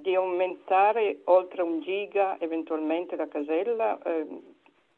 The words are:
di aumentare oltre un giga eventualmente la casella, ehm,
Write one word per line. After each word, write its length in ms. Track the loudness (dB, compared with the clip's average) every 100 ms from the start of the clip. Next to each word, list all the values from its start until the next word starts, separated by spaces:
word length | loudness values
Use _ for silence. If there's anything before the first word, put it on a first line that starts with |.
di 140 | -2
aumentare 1040 | 0 0 0 -2 -4 0 4 4 4 0 0
oltre 360 | 4 4 4 -2
un 220 | -2 -2
giga 580 | -2 -4 -2 0 0 -2
eventualmente 760 | -4 -4 -4 -4 -2 -2 -2 -6
la 120 | -4
casella, 720 | -4 -2 0 0 0 0 -2
ehm, 380 | -2 -4 -4 -10 -16 -20 _ _ _